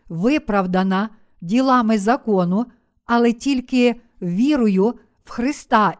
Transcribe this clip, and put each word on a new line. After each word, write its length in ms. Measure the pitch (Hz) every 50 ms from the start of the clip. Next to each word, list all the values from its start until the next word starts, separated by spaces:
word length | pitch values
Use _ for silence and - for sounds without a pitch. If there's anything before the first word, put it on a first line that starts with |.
| _ -
виправдана 1000 | 165 165 185 240 302 302 302 - 208 202 185 185 180 185 190 190 185 190 208 220 - _ _ _ _ -
ділами 560 | 175 165 214 247 262 269 254 247 233 214 220 214
закону, 680 | 190 214 247 269 - 220 202 190 180 175 185 208 240 240 - _ _ _ _ _ _
але 280 | - 240 240 233 233 233
тільки 680 | 240 - 269 277 254 247 - 254 254 240 240 233 - _ _ _ -
вірою 720 | 190 175 175 190 247 294 302 262 233 214 190 185 190 233 240 - _ _ _ _ _
в 60 | -
Христа 640 | - - 233 277 294 - - - 254 220 208 190 -